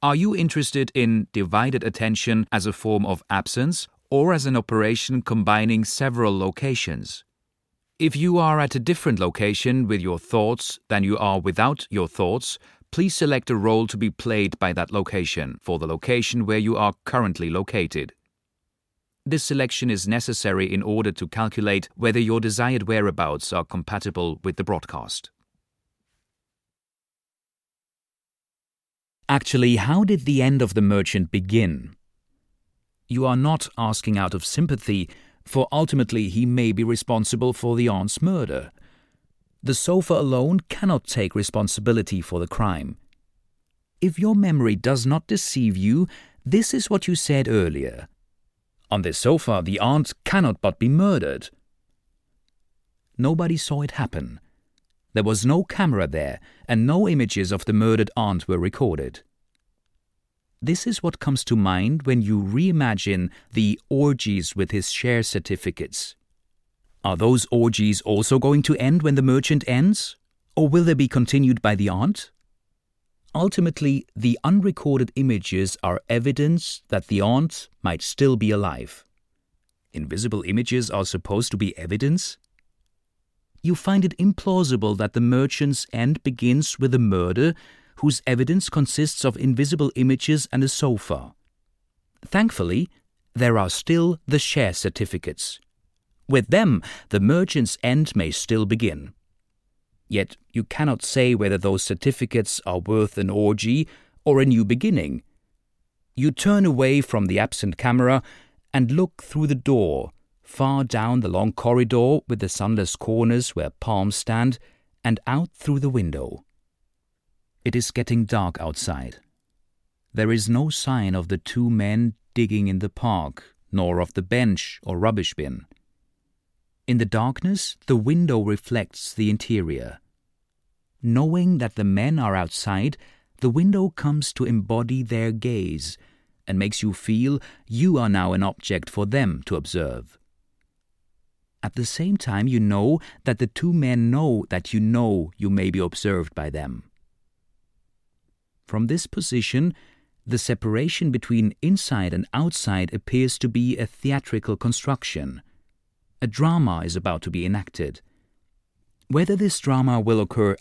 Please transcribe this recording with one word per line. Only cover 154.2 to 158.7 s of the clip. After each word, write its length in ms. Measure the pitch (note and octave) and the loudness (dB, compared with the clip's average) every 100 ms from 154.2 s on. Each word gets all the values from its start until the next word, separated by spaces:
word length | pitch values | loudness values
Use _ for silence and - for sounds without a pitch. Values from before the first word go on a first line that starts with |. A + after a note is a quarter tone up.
| - A2 - G#2 | -2 -6 -4 -4
construction. 880 | A#2+ A#2+ - C3+ - - C#2 C2 - _ _ _ _ _ _ _ | -2 -2 -2 -4 -4 -8 -8 -12 -18 _ _ _ _ _ _ _
A 40 | B2 | -6
drama 560 | G#2+ D#3 E3+ C3+ E2+ | 0 2 4 2 0
is 120 | E2+ F2 | -4 -4
about 260 | F#2+ E2 | -4 -4
to 80 | F#2 | -4
be 160 | F2 F2 | -4 -2
enacted. 560 | G#2 G#2 - D2 - _ _ _ _ _ _ _ | -2 -4 -8 -8 -8 _ _ _ _ _ _ _